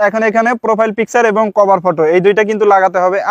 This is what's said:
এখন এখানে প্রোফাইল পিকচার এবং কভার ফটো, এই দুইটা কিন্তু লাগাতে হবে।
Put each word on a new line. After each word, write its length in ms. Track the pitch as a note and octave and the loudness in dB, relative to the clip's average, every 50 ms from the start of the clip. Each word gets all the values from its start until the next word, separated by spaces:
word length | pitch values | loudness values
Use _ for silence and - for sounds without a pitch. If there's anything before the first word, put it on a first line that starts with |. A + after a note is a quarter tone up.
| G#3 | -2
এখন 160 | G3+ G3 A3 A3 | -2 -2 -2 -2
এখানে 280 | A3 G#3 A3+ A3+ A#3 B3 | 0 0 0 -2 -2 -4
প্রোফাইল 360 | A#3 - A3 A3 G3+ A3+ A3 G#3 | -4 -2 -4 -2 0 -2 -2 -2
পিকচার 300 | A#3 A3 - - A#3+ A#3 | -4 -6 -2 0 0 0
এবং 180 | A3+ G3+ G#3+ A3 G#3 - | 2 0 0 -2 0 0
কভার 260 | G#3 G3+ G3 G3 F#3 | 0 2 2 2 0
ফটো, 240 | E3 F#3 E3 D3+ D#3+ | 0 -2 -2 0 0
এই 160 | D3+ E3+ F#3 | 2 2 2
দুইটা 220 | F3+ G3+ G#3 A3 G#3+ | 2 2 2 2 0
কিন্তু 200 | G3+ A3 G3+ G#3+ | -2 -2 -2 0
লাগাতে 340 | G#3 G3+ F#3+ F#3+ F#3+ F3 F#3+ | 2 2 2 2 0 0 0
হবে। 200 | F3+ F#3 F#3 G3 - - | 0 0 -2 -2 -2 -2